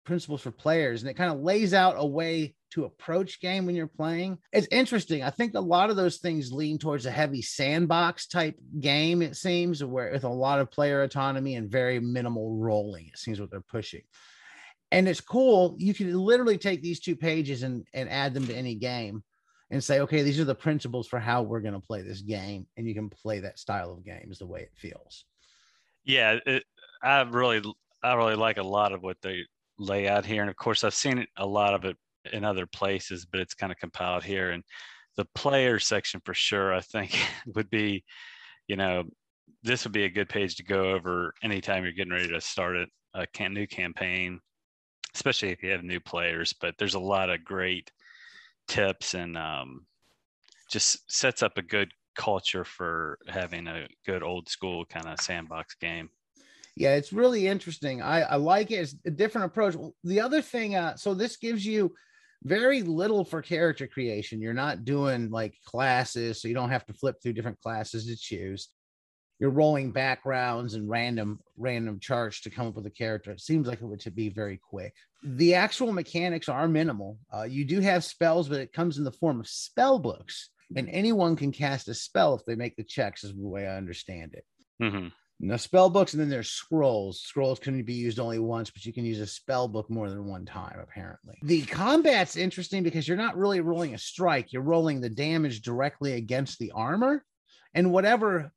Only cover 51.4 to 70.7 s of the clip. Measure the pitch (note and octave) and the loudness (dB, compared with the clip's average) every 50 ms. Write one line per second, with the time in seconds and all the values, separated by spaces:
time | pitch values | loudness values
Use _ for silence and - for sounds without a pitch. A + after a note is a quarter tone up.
51.4 | A#2 G2+ - G#2+ F2 E2+ G#2+ G#2 G2+ - - _ _ _ - - - A2+ G2+ F#2+ | 0 0 0 -2 -6 -2 0 0 0 0 -4 _ _ _ -10 -4 -2 0 0 0
52.4 | - - - F#2 E2+ - - - F2+ E2+ E2 E2 D#2+ D#2 C#2+ - - - - G2 | 0 -2 -4 -4 -6 -8 -8 -6 -4 -4 -2 -2 -4 -6 -8 -12 -12 -8 -6 -6
53.4 | F2+ E2+ F2 E2+ E2+ E2 E2 E2 D2 - - _ - - F#2+ F2+ D#2+ E2 F2+ F2+ | -6 -6 -8 -10 -10 -8 -10 -10 -10 -12 -16 _ -6 -4 -4 -4 -2 -4 -6 -6
54.4 | D#2+ - - - - F#2+ F2+ E2+ E2+ - - E2 D#2+ E2 D#2+ - - - F#2 E2+ | -6 -8 -8 -6 -6 -6 -6 -6 -8 -8 -10 -10 -10 -10 -8 -6 -6 -6 -6 -6
55.4 | E2 D#2 D#2+ E2 E2 - - - - E2+ E2+ E2+ D#2+ D#2+ _ _ _ _ _ _ | -8 -8 -10 -10 -10 -12 -12 -8 -8 -6 -6 -8 -10 -14 _ _ _ _ _ _
56.4 | _ _ - - - - - - - C#3 C#3 D3 C#3+ - F#3+ G#3+ B3 B3+ B3 G#3+ | _ _ -20 -20 -20 -16 -6 0 2 2 2 2 0 -2 0 4 4 4 4 4
57.4 | F#3 F#3+ G3+ F#3+ - E3+ D#3 - D3 C#3+ C3 B2 - C3+ D#3 E3 D#3 - D3 C#3+ | 2 2 0 -2 -4 -8 -10 -8 -6 -6 -6 -4 -2 0 2 2 2 2 2 2
58.4 | C#3+ D#3+ F#3 G#3 G#3+ G#3+ A3+ G3 E3 C3+ C#3+ - - F3 D3+ C#3+ G3+ A3 - A#3 | 4 6 4 4 4 2 -2 -4 -4 -4 -6 -8 -6 -6 0 0 0 0 0 0
59.4 | G3 F3 - A3 G#3+ G3 E3 E3 D3+ D#3 - _ - E3+ F#3+ G3+ A3 B3 C#4+ D#4 | -2 -2 0 2 2 2 0 -2 -8 -12 -14 _ -4 0 2 2 2 2 2 0
60.4 | - - - A#3+ A3+ G#3 G3 F#3 E3+ D#3+ - - - G3+ G3 F#3 A3 A#3+ - - | 0 0 -4 -4 -2 0 0 0 0 -2 -4 -4 -2 -2 0 0 -2 -4 -4 -6
61.4 | - A3+ A#3 G#3+ G3 G#3+ G#3+ G#3+ G3 F3 - - _ _ _ _ _ _ _ _ | -4 -4 -2 -2 -2 0 2 2 2 2 0 -4 _ _ _ _ _ _ _ _
62.4 | - B2+ F3+ G#3+ A#3+ C4 C#4 C4 G3+ E3 D#3+ D#3+ F#3 G#3+ A3 G3+ F3 - - E3 | -2 0 2 4 4 4 4 4 2 0 0 0 2 2 2 2 0 0 -4 -6
63.4 | - - E3+ D#3+ E3+ E3 D3 - C3+ B2 - C#3 B2+ A#2 G#2+ G#2+ G#2 - A2+ A2 | -4 -2 0 4 4 2 2 0 -6 -8 -6 -4 -2 -2 -2 -2 -4 -6 -6 -6
64.4 | G#2+ A2+ A#2 B2+ C3+ D3 C#3+ - A2+ A#2+ C#3+ C#3+ C#3+ C3+ C3 A#2+ A#2 A2 A2 A2+ | -4 -2 -2 -2 -2 -2 -2 -4 -2 0 0 2 2 2 2 0 -2 -2 -2 -2
65.4 | A2+ G#2 - _ - - - A#2 C3+ C3 B2+ B2 B2+ - - A#2+ A#2 A#2 A2 - | -4 -4 -6 _ -16 -8 -2 0 4 4 4 4 2 0 -2 -4 -2 -2 -4 -4
66.4 | - A#2 A#2+ B2+ B2 B2 C3 B2 - - G2+ - - C3+ - - - A#2+ A2+ A2 | -4 -4 -2 -2 0 0 0 -2 -2 -4 -10 -2 -2 -2 -2 -2 -4 -4 -4 -4
67.4 | A2 A#2+ G2+ - - A#2 A2+ G#2+ A2 - - A2+ A2 A#2+ A#2 G#2+ - - A2 F2+ | -4 -6 -8 -8 -8 -6 -6 -4 -6 -6 -6 -8 -6 -6 -10 -10 -8 -8 -8 -8
68.4 | F#2 F#2+ G2 G2 - - _ _ _ _ _ _ _ _ _ _ _ _ _ - | -6 -8 -8 -10 -12 -14 _ _ _ _ _ _ _ _ _ _ _ _ _ 0
69.4 | - C#3 C3 D3 D3+ D3+ D3+ C#3 C3+ B2+ G2+ C3+ C3 C3+ C3 - - C3+ C3 B2+ | 0 2 4 6 6 6 6 2 0 -2 0 0 0 0 0 -2 -2 -2 -2 0
70.4 | B2 B2 A#2+ A#2+ B2 A#2+ | 0 0 -2 -2 -4 -6